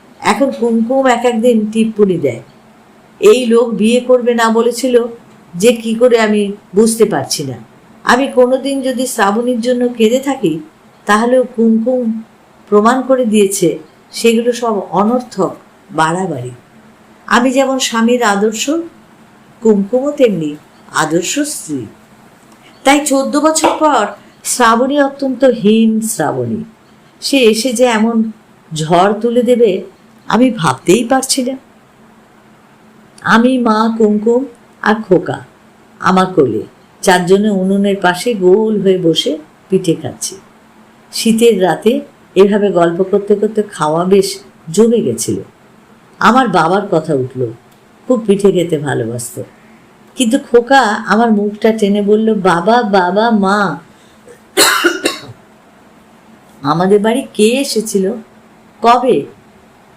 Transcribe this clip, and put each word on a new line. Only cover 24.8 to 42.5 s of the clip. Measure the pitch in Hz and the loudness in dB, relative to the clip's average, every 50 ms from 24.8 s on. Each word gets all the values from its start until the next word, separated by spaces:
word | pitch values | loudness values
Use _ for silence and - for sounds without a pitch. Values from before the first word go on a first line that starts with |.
| 269 262 294 294 | 0 0 0 0
অত্যন্ত | 277 269 277 - 277 269 247 226 277 | 0 0 -2 -4 -6 -4 -2 2 2
হীন | 254 233 226 190 208 220 226 226 220 220 220 | 2 2 2 2 2 4 4 4 2 2 0
শ্রাবণী। | 220 - - - 147 135 127 127 120 113 107 - - - - _ _ _ - _ _ - _ - | -2 -4 -4 -4 -4 -4 -4 -4 -4 -4 -6 -8 -8 -12 -18 _ _ _ -20 _ _ -20 _ -10
সে | - - 285 | -6 0 2
এসে | 269 240 214 214 220 - 262 220 | 4 4 4 2 2 -2 -4 0
যে | 233 254 | 0 0
এমন | 247 226 208 220 233 226 220 220 220 - - _ _ - _ _ - 160 | 2 2 0 0 0 0 -2 -2 -4 -6 -14 _ _ -20 _ _ -12 -8
ঝড় | 151 156 151 175 175 190 202 214 220 | -6 -2 0 2 4 4 2 0 0
তুলে | 233 240 233 247 220 | -2 -2 0 0 2
দেবে, | 247 247 220 240 196 185 196 - - - _ _ _ _ _ - | 2 2 2 2 2 0 -2 -6 -12 -20 _ _ _ _ _ -6
আমি | - - 226 254 254 | -2 0 2 2 2
ভাবতেই | - - 160 135 127 - - 170 185 240 233 | 0 0 -2 -2 -2 -2 -2 -2 -2 0 0
পারছি | 233 269 262 - - - 269 247 | 0 -2 -2 -2 -2 -4 -4 -4
না। | 269 262 269 _ _ _ _ _ _ _ _ - - - _ _ _ _ _ _ _ _ _ _ _ _ _ _ _ _ - - - - - | -6 -6 -10 _ _ _ _ _ _ _ _ -20 -20 -20 _ _ _ _ _ _ _ _ _ _ _ _ _ _ _ _ -20 -20 -20 -18 -8
আমি, | - 165 208 226 240 254 262 | -2 2 2 4 4 2 2
মা, | 247 233 220 214 214 226 226 226 | 2 0 0 0 2 0 0 0
কুমকুম | 233 214 208 208 208 208 233 233 254 277 - - - - _ - - | 0 2 2 2 0 0 0 0 0 -2 -6 -14 -20 -20 _ -12 -6
আর | - - 214 220 - | -2 -2 -2 -2 0
খোকা | - 180 - - 135 - - - - _ _ _ - _ _ _ _ _ - | 0 0 0 0 -2 -10 -10 -12 -20 _ _ _ -20 _ _ _ _ _ -4
আমার | - 175 185 185 185 | -2 0 2 2 0
কোলে, | 180 - 160 135 117 107 107 - - _ _ _ _ _ - | 0 2 0 0 0 0 -6 -8 -10 _ _ _ _ _ -4
চারজনে | - 190 180 180 175 175 190 202 214 214 | 0 2 2 2 2 2 2 2 2 0
উনুনের | 202 185 185 190 196 202 202 202 196 196 | 0 0 0 0 0 0 0 0 -2 0
পাশে | 180 180 175 - - 247 226 | 0 -2 -2 -2 -4 -4 -2
গোল | 190 180 180 190 220 220 220 214 196 | 0 2 2 4 4 2 0 -2 0
হয়ে | 180 196 185 | 0 0 0
বসে | 180 165 165 160 - - 262 302 311 - - _ _ _ - | 2 2 0 0 0 -2 -4 -4 -6 -10 -18 _ _ _ -2
পিঠে | 190 185 180 165 156 | -2 -2 0 0 -4
খাচ্ছি। | - - 104 - - - - - - - - _ _ _ _ _ _ - _ _ _ _ - - | -4 -4 -12 -10 -10 -12 -12 -14 -16 -20 -20 _ _ _ _ _ _ -20 _ _ _ _ -14 -10
শীতের | - - 226 226 220 233 233 208 185 185 | -4 -2 -2 0 2 4 2 4 2 0
রাতে | 170 156 - - 220 269 285 - - _ _ _ _ - | 0 0 0 0 -2 -2 -2 -6 -10 _ _ _ _ 2
এভাবে | 185 202 196 | 2 4 4